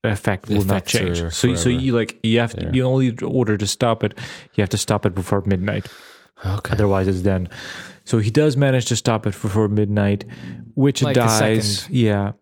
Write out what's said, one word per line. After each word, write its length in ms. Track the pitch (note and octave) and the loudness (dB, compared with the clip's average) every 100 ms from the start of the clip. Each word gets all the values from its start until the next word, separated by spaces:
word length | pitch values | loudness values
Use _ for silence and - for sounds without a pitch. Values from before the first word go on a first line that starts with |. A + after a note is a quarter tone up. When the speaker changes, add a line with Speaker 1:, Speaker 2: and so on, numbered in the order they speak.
Speaker 1:
effect 420 | A2 G#2 - F#2+ - | 0 0 -2 -2 0
Speaker 2:
The 80 | G#2 | 0
Speaker 1:
will 60 | |
not 120 | F#2+ G2 | 2 0
Speaker 2:
effects 160 | - | 0
Speaker 1:
change. 280 | A#2 F#2 E2+ | -2 -2 -2
Speaker 2:
are 100 | E2+ | -4
Speaker 1:
So, 240 | D#2+ B2 | 0 0
so 100 | B2 | 2
Speaker 2:
forever 180 | B2 B2 | 0 0
Speaker 1:
you, 100 | C3 | 0
like, 240 | A#2 A2 - | 0 -2 -4
you 160 | A2+ A#2 | 0 2
have 140 | A#2 | 2
to, 60 | - - | -2 -2
Speaker 2:
there. 80 | |
Speaker 1:
you 100 | B2+ | 0
only 320 | B2+ C3 C3 A2+ | 2 2 2 0
order 340 | - C3+ A2+ G#2 | -2 0 2 0
to 100 | G2+ | 0
stop 360 | - A#2+ A2+ | 0 0 2
it. 100 | G#2 - - - - | -2 -4 -16 -16 -6
You 80 | - | -2
have 60 | G2+ | 0
to 80 | G#2 | 0
stop 260 | - G#2 | 0 0
it 100 | G#2+ | 0
before 280 | F2+ F2+ G2+ | -2 -2 -2
midnight. 420 | F#2+ F#2+ G2 G#2 - - - - _ _ | 0 0 0 -4 -8 -16 -20 -20 _ _
Speaker 2:
Okay. 280 | F#2+ G2 - | -4 -4 -2
Speaker 1:
Otherwise, 360 | F2+ G#2 G2 F#2+ | 0 2 2 0
it's 120 | F#2 | 0
done. 260 | F#2+ F#2 F2 - - - - - | 0 -2 -4 -10 -16 -16 -18 -20
So 140 | - A2+ | -2 0
he 120 | G#2+ | 2
does 260 | C#3 D3+ C3 | 2 2 2
manage 300 | C#3 C3 A#2 | 2 2 0
to 100 | A#2 | -2
stop 300 | - A2 G#2 | 0 0 -2
it 60 | G2 | -4
before 280 | G#2+ G2+ G#2+ | -4 0 2
midnight. 560 | G#2 G#2 G#2 G2+ G2+ - - - - - - | 2 0 2 2 0 -6 -16 -14 -16 -8 0
Witch 260 | C3+ C3 | 0 2
Speaker 3:
Like 140 | C3+ C3 | 2 4
a 40 | |
Speaker 1:
dies. 600 | A2+ A2 G#2+ A2 G#2+ G2 | 4 4 4 2 0 -4
Speaker 3:
second. 140 | - B2+ | -2 0
Speaker 1:
Yeah. 360 | A2 G#2 G2+ - | 2 2 -2 -6